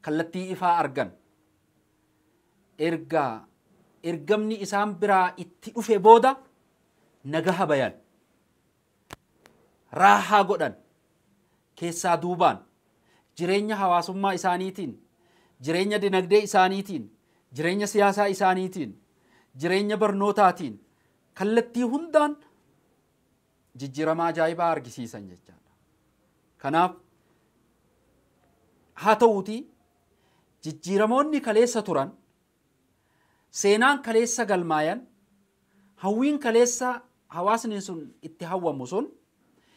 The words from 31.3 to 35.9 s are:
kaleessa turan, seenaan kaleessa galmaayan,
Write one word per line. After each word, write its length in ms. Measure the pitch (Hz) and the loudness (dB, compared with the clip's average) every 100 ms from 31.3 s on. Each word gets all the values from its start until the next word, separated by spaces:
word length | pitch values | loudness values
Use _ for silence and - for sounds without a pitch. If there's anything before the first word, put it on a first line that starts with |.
| 294 | -2
kaleessa 400 | 240 214 240 233 | 0 2 2 0
turan, 300 | 202 147 135 - _ _ _ _ _ _ _ _ _ _ _ _ _ - | -2 -4 -4 -10 _ _ _ _ _ _ _ _ _ _ _ _ _ -2
seenaan 480 | 202 214 254 285 | 2 4 4 2
kaleessa 420 | 233 226 233 - 214 | 0 0 0 -2 -2
galmaayan, 560 | 185 170 156 156 220 - _ _ _ _ _ _ _ _ | -2 0 -2 -2 -4 -12 _ _ _ _ _ _ _ _